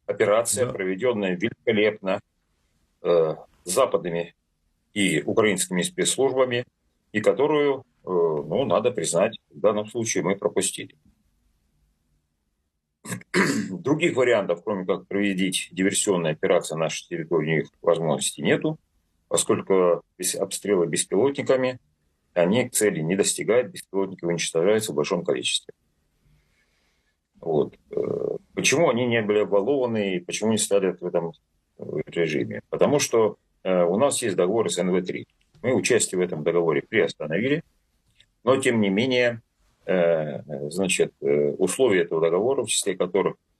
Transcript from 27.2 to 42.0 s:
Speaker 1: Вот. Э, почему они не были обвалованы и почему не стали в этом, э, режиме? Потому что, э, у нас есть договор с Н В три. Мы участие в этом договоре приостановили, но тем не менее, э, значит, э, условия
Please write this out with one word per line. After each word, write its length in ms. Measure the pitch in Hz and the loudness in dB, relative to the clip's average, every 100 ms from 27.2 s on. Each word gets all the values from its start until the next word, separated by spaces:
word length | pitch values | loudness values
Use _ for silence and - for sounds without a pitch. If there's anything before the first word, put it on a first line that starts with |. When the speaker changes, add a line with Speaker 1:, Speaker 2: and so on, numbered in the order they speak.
| _ _ | _ _
Speaker 1:
Вот. 360 | 82 76 - - _ | -2 0 -2 -4 _
Э, 460 | - - - - - _ - | -4 -2 -2 -4 -6 _ -4
почему 340 | 92 135 165 | 0 2 2
они 160 | 117 123 | 2 2
не 140 | 117 | 0
были 180 | 104 104 | 2 2
обвалованы 760 | 101 101 101 143 123 113 98 90 | 2 2 2 0 0 0 0 -2
и 40 | |
почему 320 | 90 98 110 | -4 -4 0
не 60 | 107 | 0
стали 340 | - 98 95 87 | 0 0 0 -2
в 60 | 90 | -4
этом, 260 | 87 82 - _ _ _ - | -4 -4 -8 _ _ _ -18
э, 40 | - 76 - | -10 -8 -6
режиме? 540 | 85 82 76 - 55 - | -2 0 0 -4 -8 -6
Потому 300 | 80 - 143 | 0 2 2
что, 380 | - 117 107 - _ _ | 2 2 2 0 _ _
э, 200 | 95 90 | -2 2
у 140 | 87 98 | 2 2
нас 240 | 139 - | 0 0
есть 140 | 117 90 | -2 0
договор 360 | 90 113 95 | 0 0 0
с 60 | - | -2
Н 120 | 90 | 0
В 120 | 90 | 0
три. 240 | 90 - - _ _ _ | -2 -8 -12 _ _ _
Мы 120 | 120 | -2
участие 460 | 127 - 117 - 92 | 0 2 2 0 -2
в 20 | |
этом 220 | 90 82 | -2 -2
договоре 380 | 76 85 85 76 | 0 0 2 0
приостановили, 840 | - 110 85 - 76 82 127 151 - _ _ _ _ _ _ _ | 0 0 0 -2 -6 -2 0 -2 -4 _ _ _ _ _ _ _
но 140 | 117 127 | 0 2
тем 240 | 110 117 | 2 2
не 80 | 101 | 2
менее, 520 | 98 131 127 120 117 - _ _ _ - | 2 2 2 0 -2 -10 _ _ _ -2
э, 840 | 92 85 80 76 69 - 69 73 | 2 4 2 0 -6 -10 -10 -8
значит, 440 | 85 92 - 80 - | -4 0 0 0 -2
э, 300 | 69 71 73 - | 0 2 2 0
условия 440 | 139 - 127 95 | -2 2 2 4